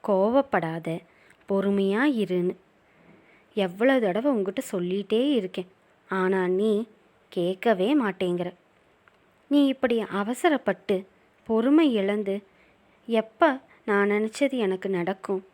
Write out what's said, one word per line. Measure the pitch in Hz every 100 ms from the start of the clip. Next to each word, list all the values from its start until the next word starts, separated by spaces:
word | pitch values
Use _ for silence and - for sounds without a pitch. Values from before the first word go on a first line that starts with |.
கோவப்படாத, | - 190 202 262 269 196 165 165 165 165 - _ _ _
பொறுமையா | - 196 196 202 196 202 294
இருன்னு. | 240 185 180 180 - _ _ _ _ - - _ _ _ 220
எவ்வளவு | 190 190 254 262
தடவை | 208 185 277
உன்கிட்ட | 240 196 190
சொல்லிட்டே | - 185 175 190 202 220 277
இருக்கேன், | 262 185 190 180 _ _ _ _
ஆனா | 190 185 190 180
நீ | 185 214 208 233 _ _ _ _
கேட்கவே | - 175 185 233 196 196
மாட்டேங்கிற. | 294 214 185 185 180 175 - _ _ _ _ _ _ _ _ _
நீ | 285 277
இப்படி | 262 254 233 208
அவசரப்பட்டு, | 190 202 254 349 277 - 180 - 190 196 _ _ _ -
பொறுமை | 226 240 302 311
இழந்து, | 220 196 208 196 202 _ _ _ _ _ _ -
எப்ப | 226 220 _ 320 262 _ _
நான் | - 202 202
நினைச்சது | 208 220 - 277 262
எனக்கு | 196 185 196
நடக்கும் | 185 175 196 - 190 190